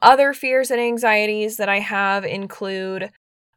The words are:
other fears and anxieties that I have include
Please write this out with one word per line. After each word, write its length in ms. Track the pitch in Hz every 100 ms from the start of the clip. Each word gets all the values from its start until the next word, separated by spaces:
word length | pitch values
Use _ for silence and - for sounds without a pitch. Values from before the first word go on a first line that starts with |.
other 320 | 233 262 277
fears 380 | 269 262 262 262
and 80 | 240
anxieties 800 | 240 240 233 214 214 214 214 214
that 100 | 196
I 120 | 196
have 440 | 208 208 196 196
include 880 | 190 190 196 - 196 190 190 190 185 - _ _ _